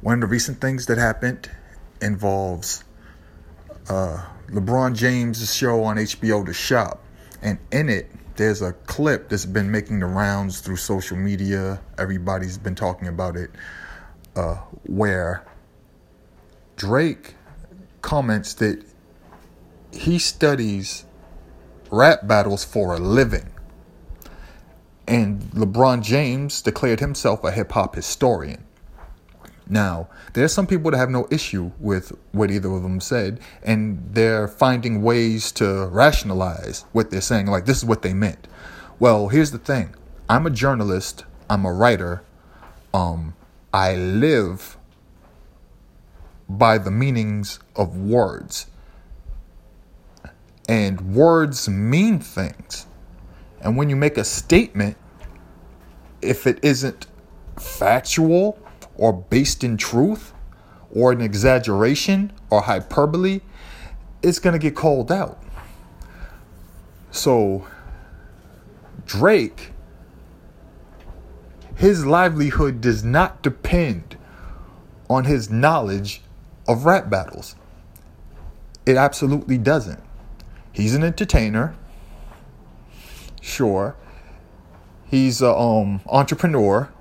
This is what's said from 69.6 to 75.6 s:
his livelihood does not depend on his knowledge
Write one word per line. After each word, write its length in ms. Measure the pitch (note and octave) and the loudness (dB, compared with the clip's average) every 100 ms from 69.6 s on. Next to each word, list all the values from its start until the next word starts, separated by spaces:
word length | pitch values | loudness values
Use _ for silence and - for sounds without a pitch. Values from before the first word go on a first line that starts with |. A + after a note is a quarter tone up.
| - - - - - - - - - - - - - - - - - - - - - - | -18 -18 -20 -20 -20 -20 -20 -20 -20 -20 -20 -20 -20 -20 -20 -20 -20 -20 -20 -20 -14 4
his 300 | G3 F#3+ C#3 | 4 6 4
livelihood 720 | E3+ D#3+ D#3 C#3+ - D3 A#2+ | 4 4 2 0 2 0 2
does 240 | A#2+ G#2+ | 2 2
not 400 | A2 C#3 F#3 - | 2 2 2 0
depend 720 | C#3+ - - F3 D#3+ F2+ - - - - - - - - - - - | -4 -2 0 2 2 -2 -8 -20 -20 -20 -16 -16 -18 -20 -20 -20 -2
on 160 | C3 B2+ | 0 2
his 240 | C#3+ G#2 | 0 0
knowledge 720 | A2 | 2